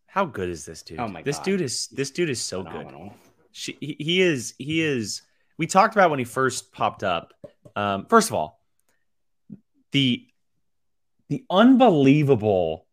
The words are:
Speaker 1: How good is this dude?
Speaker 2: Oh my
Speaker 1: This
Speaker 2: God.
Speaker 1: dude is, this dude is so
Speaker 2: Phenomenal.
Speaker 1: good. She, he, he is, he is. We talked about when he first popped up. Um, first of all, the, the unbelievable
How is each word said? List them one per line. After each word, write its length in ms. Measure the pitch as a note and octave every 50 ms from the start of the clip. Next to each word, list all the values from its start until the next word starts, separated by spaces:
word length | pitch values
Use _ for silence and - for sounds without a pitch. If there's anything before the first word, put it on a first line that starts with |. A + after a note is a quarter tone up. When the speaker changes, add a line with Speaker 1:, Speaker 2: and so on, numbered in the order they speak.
| _
Speaker 1:
How 200 | _ - F#3+ G3+
good 240 | D3 A2+ G2 F#2 F2+
is 160 | F2 D#2 -
this 160 | E2 D#2+ -
dude? 180 | - - E2 B2
Speaker 2:
Oh 80 | A#2+
my 140 | G#2+ F#2 D#2+
Speaker 1:
This 160 | - C#3 D3
Speaker 2:
God. 80 | - -
Speaker 1:
dude 160 | F#3+ G3 F#3
is, 260 | D#3+ A#2+ - - - -
this 220 | - B2 C#3 C3+
dude 180 | - F3 F3 D3+
is 120 | B2 A2
so 220 | - - F#2 F#2 F2
Speaker 2:
Phenomenal. 460 | E2 D#2+ D#2 D#2 D2 C2 D2 F2 G#2
Speaker 1:
good. 40 | G#2+ _ _ _ _ _ _ _
She, 260 | - - - D3+ - -
he, 160 | C3+ D3 - -
he 220 | D3 E3 F3 F#3
is, 320 | F#3 F3 D3+ B2 G#2+ - -
he 240 | - C3+ D3 D#3+ E3
is. 400 | D#3+ D3+ C3+ A#2+ G#2+ G2 - - _ _ _ _ _ _ _
We 100 | - E3
talked 280 | D#3 - F#3+ G#3+ G#3 G#3
about 140 | G3+ F#3 E3
when 100 | D3 C3+
he 60 | A#2+
first 460 | A#2+ - C3 C3 B2+ B2 - - _
popped 320 | - - A#2 G#2 - - G#2+
up. 300 | F#2+ E2+ E2 - - _ _ - - _ _ - - -
Um, 300 | G2+ G#2 G2+ G2 G2 -
first 220 | - A#3 A3+ G#3 -
of 60 | A#2
all, 260 | E2+ D2+ D2+ _ _ _ _ _ _ _ _ _ _ _ _ _ _ _ _ _ _ _ - - - _ _ _ _ _ _
the, 360 | - C#3 C3+ B2+ A#2+ - - _ _ _ _ _ _ _ _ _ _ _ _ _ _ _ _ _ _ _ _ -
the 160 | D3 - - -
unbelievable 1400 | F3+ F#3+ A#3 B3+ C4+ A#3 C4 A3+ F3 D3 C3+ C3+ C#3+ D3+ D3 C3+ C3+ G2+ G#2+ G#2+ G2 F#2 F2 D#2+ D#2+ - _ _